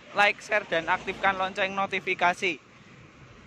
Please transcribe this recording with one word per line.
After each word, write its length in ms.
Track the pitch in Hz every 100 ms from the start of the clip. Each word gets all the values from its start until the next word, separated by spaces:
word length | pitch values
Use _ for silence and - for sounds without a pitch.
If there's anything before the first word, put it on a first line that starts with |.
| - 196
like, 240 | 202 196
share, 240 | - 208
dan 240 | 196 165 165
aktifkan 480 | 180 190 180 196 190
lonceng 400 | 185 196 190 196
notifikasi 960 | 196 185 190 185 175 180 190 147 - - - - - - - -